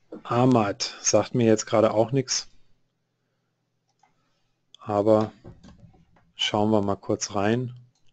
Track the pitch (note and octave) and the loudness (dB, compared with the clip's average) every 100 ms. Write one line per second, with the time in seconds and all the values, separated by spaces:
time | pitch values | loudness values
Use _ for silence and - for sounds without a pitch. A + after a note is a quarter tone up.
0 | - - - A#2+ C3 A#2+ G2+ - - - | -20 -16 -4 0 2 2 0 -4 -10 -6
1 | - G#2+ - B2+ A2+ G#2+ - A2 G#2+ A2 | 0 0 0 0 2 2 2 2 2 2
2 | A2+ C3+ B2+ - - - - _ _ _ | 0 -2 -4 -6 -8 -20 -20 _ _ _
3 | _ _ _ _ _ _ _ _ _ _ | _ _ _ _ _ _ _ _ _ _
4 | _ _ _ _ _ _ _ _ G#2+ G#2 | _ _ _ _ _ _ _ _ -6 0
5 | G#2+ G#2+ A2 - - - - - - _ | 2 2 0 -8 -20 -20 -20 -20 -20 _
6 | _ _ _ - - G#2+ G#2+ G#2+ G2+ G2 | _ _ _ -6 -2 0 2 2 0 -4
7 | - G#2 - G#2 G#2 A#2+ B2 - - _ | -4 -6 -4 -2 0 -2 -4 -12 -20 _
8 | _ | _